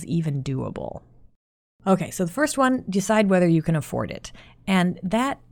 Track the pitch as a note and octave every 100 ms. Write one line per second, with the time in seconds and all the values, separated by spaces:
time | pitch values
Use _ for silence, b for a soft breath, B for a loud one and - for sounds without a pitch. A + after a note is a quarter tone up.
0 | D3+ E3+ D#3+ C#3+ C3 C3 A2+ - - -
1 | - - - _ _ _ _ _ - F#3+
2 | D3 - F3 F3 D4+ C#4 B3+ B3+ - F#3+
3 | F#3+ A3 G3+ F#3 F3+ E3 D#3 D#3+ C3 -
4 | A#2 - - B B B - F#3+ F3+ E3
5 | F#3 A3 C4 - -